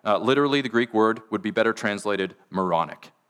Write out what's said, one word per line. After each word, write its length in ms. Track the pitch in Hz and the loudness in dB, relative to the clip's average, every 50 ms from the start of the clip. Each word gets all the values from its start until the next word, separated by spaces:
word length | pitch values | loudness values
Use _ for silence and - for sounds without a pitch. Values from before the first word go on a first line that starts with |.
| _ | _
Uh, 140 | 110 104 92 | 0 0 2
literally, 420 | 101 120 135 139 143 143 139 143 | 2 2 2 4 2 2 0 0
the 80 | 135 123 | -2 0
Greek 260 | 110 117 123 120 - | 0 0 0 0 2
word 260 | 110 110 110 110 117 - _ | 2 2 2 2 -2 -6 _
would 120 | - 104 95 | -6 -4 -4
be 80 | 107 | -2
better 220 | 95 113 110 113 110 | 0 2 2 2 0
translated 640 | - - 107 104 101 - 107 101 95 95 92 90 - _ _ | 0 -4 -4 -4 -4 -4 -4 -2 -2 -4 -6 -8 -14 _ _
moronic. 600 | - 92 95 90 85 82 82 80 - - - - _ _ _ _ | -6 -4 -2 0 0 0 -2 -4 -8 -14 -20 -20 _ _ _ _